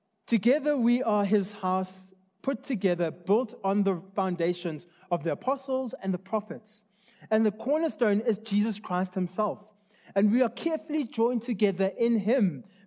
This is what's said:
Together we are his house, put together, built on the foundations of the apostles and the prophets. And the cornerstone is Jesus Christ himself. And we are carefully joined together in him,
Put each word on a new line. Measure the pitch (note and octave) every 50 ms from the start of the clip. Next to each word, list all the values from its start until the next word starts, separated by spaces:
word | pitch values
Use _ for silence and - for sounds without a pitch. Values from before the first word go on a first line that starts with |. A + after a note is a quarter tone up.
| _ _ _ _ _
Together | - A#3 G#3 - A#3 C4 D4+ C4 D4 D4
we | C4+ A#3 A#3 A#3+ B3+ B3
are | - G#3 G#3 G3+
his | F#3+ G#3 G#3 F#3+ G3 -
house, | - - F#3 F#3 F#3 F#3 - - - - - - _ _ _ _ _
put | - - C#4+ - -
together, | - C#4 F#3 - F#3 F3 E3 F3 D#3+
built | D3 - - - G3+ A3+ C4 - - - -
on | F#3+ G3+ G#3 G3
the | G3 F#3+ E3 - - -
foundations | - F#3+ F#3+ F3+ D3 E3 F3 F3 F3 - F3 D#3 C#3+ - - _ _ - _
of | F3 E3+ C#3+
the | E3 D3
apostles | - - C4 C#4 C4+ - - C4 C4 C4 A#3+ - -
and | - F#3+
the | F#3 F3+
prophets. | - - - G#3+ G#3 - C#3+ A#2+ - - - - _ _ _ _ _ - _ _ - -
And | A3 A3 A3+
the | G#3+
cornerstone | G3+ G#3+ - B3+ D4 D#4 E4 D#4 A3+ - B3 G#3 G3+ G#3
is | A3 B3 G#3+ F#3+
Jesus | - - G3 G#3 G#3 A3+ G3+ G3+
Christ | - - F3+ F3+ F#3+ F#3 -
himself. | G3 F3+ E3+ - - G#3+ F#3+ D3 - - - _ _ _ _ _ _ _ - -
And | G3 G#3 G#3
we | G#3 B3
are | B3+ A3
carefully | - - - E4 D#4+ - - - D4 D#4 C#4
joined | A3 - - A3+ A#3+ B3+ A#3
together | - - A#3+ F#3 G#3+ G3 F#3 D#3+ F#3+ F#3+ - -
in | A#3 A#3+ A#3 A3
him, | F3 G3 B3 C4+ G#3 F3+ D3 C3+ - - _ _ _